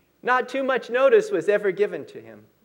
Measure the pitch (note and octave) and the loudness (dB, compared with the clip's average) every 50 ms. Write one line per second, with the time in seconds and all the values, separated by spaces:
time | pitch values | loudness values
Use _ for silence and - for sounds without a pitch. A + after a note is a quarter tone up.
0 | _ _ _ _ - A3+ B3+ B3+ B3 - - C4+ C4+ B3+ C4 A#3+ - - A#3 B3 | _ _ _ _ -2 0 0 0 -2 -4 -4 -4 -2 -2 -2 -2 -4 -4 0 2
1 | C4+ C4+ A3+ G#3 - - G3+ E3 - G3+ G3+ G3+ G#3 G3 F3 F#3 G#3 F#3+ F3+ D3+ | 4 6 6 4 4 2 -2 -2 0 0 0 2 0 -2 0 0 -2 -2 -2 -6
2 | C3 - - A#2 A2+ A2+ G#2+ G#2 A2 _ _ _ | -12 -14 -18 -20 -20 -20 -20 -20 -20 _ _ _